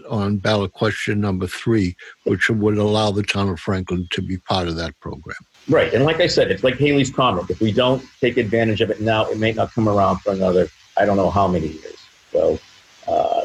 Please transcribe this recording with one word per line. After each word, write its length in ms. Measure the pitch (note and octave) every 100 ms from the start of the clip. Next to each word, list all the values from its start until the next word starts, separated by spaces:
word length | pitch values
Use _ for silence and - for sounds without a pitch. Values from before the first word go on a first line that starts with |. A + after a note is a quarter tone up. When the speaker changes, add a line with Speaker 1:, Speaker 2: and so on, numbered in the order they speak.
| -
Speaker 1:
on 280 | G#2+ G2+ G#2
ballot 340 | G2+ G#2+ F#2+
question 480 | - A2 - - G#2
number 260 | G#2 F#2 F#2
three, 520 | - A#2+ A2+ F#2 - - -
which 260 | - G2 -
would 280 | A2 G#2 G#2
allow 340 | G#2 G#2+ G#2+
the 100 | G2+
town 280 | G2+ G2+ G2
of 100 | E2+
Franklin 480 | - F#2+ F2+ F2+ F2
to 100 | -
be 160 | F#2 F#2+
part 320 | - F#2+ E2+
of 80 | E2
that 200 | D#2+ -
program. 340 | D#2 C2+ - - - _ -
Speaker 2:
Right. 240 | D3 -
And 120 | A2 D3
like 160 | D#3+
I 60 | E3+
said, 220 | - B2+
it's 140 | -
like 140 | C3 B2
Haley's 340 | D3 C#3+ C3
Comet. 380 | - B2 F#2+ -
If 100 | -
we 140 | A2
don't 280 | G#2 B2+ C3 - -
take 160 | B2 A#2+
advantage 420 | A2 A2+ A2+ G2+
of 100 | G#2+
it 120 | G#2+
now, 240 | A2 A2 G#2+
it 80 | G#2+
may 140 | A2
not 220 | A2 F#2+
come 160 | - G#2+
around 300 | G2+ F#2+ F#2+
for 120 | G#2
another, 380 | F#2+ F#2 F2+ E2+ _ _ -
I 80 | G2+
don't 120 | G2
know 120 | F2
how 180 | G2 F#2
many 200 | F2+ D#2
years. 300 | D#2 - - - _ _
So, 280 | E2+ E2 D#2 - - _ _ -
uh, 360 | E2 - -